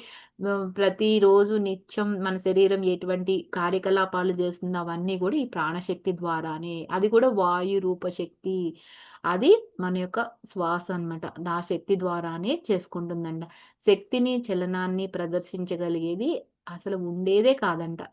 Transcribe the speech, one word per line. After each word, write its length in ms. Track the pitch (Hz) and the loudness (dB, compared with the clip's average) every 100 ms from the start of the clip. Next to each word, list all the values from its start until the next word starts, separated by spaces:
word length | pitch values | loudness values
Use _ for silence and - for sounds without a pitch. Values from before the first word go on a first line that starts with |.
| - - - - 196 | -4 -20 -20 -8 -2
ఆ, 260 | 202 190 185 | -2 -2 2
ప్రతిరోజు 800 | 196 185 214 214 196 196 202 214 | 2 2 2 6 8 8 6 2
నిత్యం 680 | 196 190 - - 208 202 | 0 -4 -8 -4 -2 -2
మన 140 | 190 185 | -2 -2
శరీరం 480 | 190 190 190 196 185 | 2 4 6 4 0
ఎటువంటి 680 | 180 185 185 185 190 - | 0 -2 -2 0 -2 -2
కార్యకలాపాలు 800 | 185 175 185 190 190 190 185 185 | -4 0 0 2 2 2 0 0
చేస్తుందో 480 | 180 180 175 180 180 | 0 -2 -2 -4 -4
అవన్నీ 400 | 170 170 180 190 | -4 -4 -2 -2
కూడా 160 | 180 302 | 0 0
ఈ 100 | 262 | -2
ప్రాణశక్తి 680 | 180 156 170 180 185 - | -2 -2 -4 -4 -4 -4
ద్వారానే. 760 | 175 175 165 160 156 170 165 156 | -4 -2 -4 -4 -8 -8 -8 -4
అది 180 | 185 208 | 0 4
కూడా 200 | 226 262 | 4 4
వాయు 500 | 208 180 175 180 196 | 4 2 2 0 0
రూప 280 | 185 180 180 | 0 -2 -4
శక్తి. 720 | 175 170 _ 190 190 170 160 - - - - 170 | -6 -8 _ -6 -2 -4 -6 -18 -20 -20 -8 -2
అది 420 | 180 262 453 - - | 2 6 6 4 -6
మన 180 | 185 185 | -4 -2
యొక్క 260 | 180 226 | -2 -4
శ్వాస 680 | 233 - - 190 165 175 175 | -4 -8 -14 -4 -2 -2 -4
అన్నమాట. 580 | 180 170 165 160 - 175 | -6 -4 -6 -10 -8 -6
ఆ 120 | 170 | -4
శక్తి 380 | 175 170 - 190 | -4 -4 0 0
ద్వారానే 640 | 180 175 170 165 185 339 - | 0 -2 -4 -6 -4 -4 0
చేసుకుంటుందంట. 720 | 185 180 175 170 170 165 160 165 - - _ - | -2 -2 -8 -6 -6 -6 -8 -10 -16 -20 _ 2
శక్తిని, 580 | 202 - 254 247 247 240 | 2 2 0 0 0 -2
చలనాన్ని 560 | 180 180 185 185 185 190 | -2 -2 -2 -2 -2 -4
ప్రదర్శించగలిగేది 1400 | 180 170 175 175 185 180 170 175 170 165 170 262 330 - _ - | -6 -4 -4 -4 -8 -4 -4 -2 -2 -2 -4 -4 -4 -8 _ -16
అసలు 260 | 175 202 196 | -12 -6 -6
ఉండేదే 580 | 175 175 185 196 240 | -4 -2 2 4 4
కాదంట. 440 | 269 196 165 165 165 - | 4 0 -2 -4 -8 -8